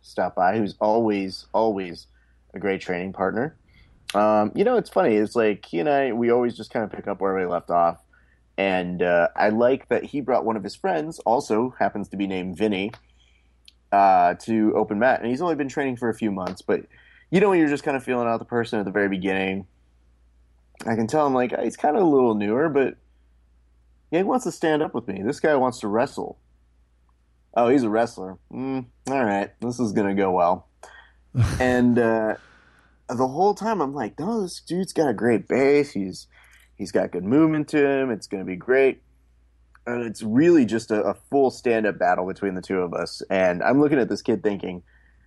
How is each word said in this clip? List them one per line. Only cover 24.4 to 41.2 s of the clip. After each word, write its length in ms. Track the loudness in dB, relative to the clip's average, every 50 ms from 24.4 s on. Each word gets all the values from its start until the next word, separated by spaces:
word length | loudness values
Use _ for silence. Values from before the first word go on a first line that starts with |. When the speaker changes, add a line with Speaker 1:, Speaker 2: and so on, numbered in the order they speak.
| -2
Speaker 1:
to 80 | -4
stand 300 | -6 -2 0 2 2 2
up 120 | 0 -2 -4
with 140 | -8 -6 -6
me. 140 | -8 -4
This 180 | -4 -4 -4 0
guy 140 | 2 2 2
wants 240 | 4 2 0 -2 -4
to 80 | -6 -2
wrestle. 500 | 0 0 -2 -2 -4 -10 -10 -10 -12 _ _ _ _ _ _ _ _ _ _ _ _ _ _ _ _ _ _ _ _ _ _ _ 0
Oh, 140 | 2 4 4
he's 140 | 4 4
a 60 | 2 2
wrestler. 480 | 2 0 0 0 -4 -12 -12 -14 -14 -16 _ _
Mm, 340 | -12 -10 -8 -6 -6 -6 -8 -12 _ _ -8 -4
all 160 | -2 0 0
right, 260 | 0 0 -2 -4 -6 _ -8
this 180 | -8 -8 -4 -4
is 120 | -4 -2
gonna 220 | 0 0 0 0 0
go 160 | 0 0 2
well. 360 | 2 2 2 2 0 -2 -6 _ _ _ -20 -20 -20 -20 -20 _ _ _ _ _ -2
Speaker 2:
<laughs> 240 | 0 0 0 0 0
Speaker 1:
And, 380 | 0 2 4 4 4 4 4 4
uh, 380 | 2 2 2 2 0 -2 -4 -6 -10 _ _ _ _ _ _ _ _ _ _ _ _ -8
the 200 | -2 -2 -2 -2
whole 260 | 0 0 2 2 0
time 260 | 0 -2 -4 -2 -2
I'm 100 | -2 -4 -4
like, 240 | -6 -8 -8 -8 -8
"No, 220 | -6 -4 -4 -4
this 180 | -4 -6 -8 -14
dude's 320 | _ -6 -6 -4 -4 -4 -2
got 140 | 0 0 0
a 40 | 0
great 320 | 0 2 2 2 2 0 -2
base. 440 | 0 2 4 4 4 4 2 0
He's, 360 | -4 -6 -6 -6 -8 -12 -18 _ _ _ _ _ -20 _ _ _ _
he's 160 | -12 -12 -2
got 180 | -2 -2 -2 -2
good 140 | -4 -6 -2
movement 440 | 2 4 4 4 4 2 -2 -4 -2
to 180 | 0 2 2
him. 240 | 2 2 0 0 -2
It's 160 | -4 -6 -6
gonna 180 | -10 -8 -8 -6
be 120 | -8 -8
great." 460 | -8 -2 2 4 4 4 4 2 -2 _ _ _ _ _ _ _ _ _ _ _ _ _ _ _ _ -10
And 160 | -8 -6 -6
it's 200 | -6 -8 -10 -8
really 420 | -6 0 2 4 6 6 6 6 4
just 260 | 4 0 -4 -2 -2
a, 120 | -2 0
a 120 | 0 -2 -4
full 360 | -4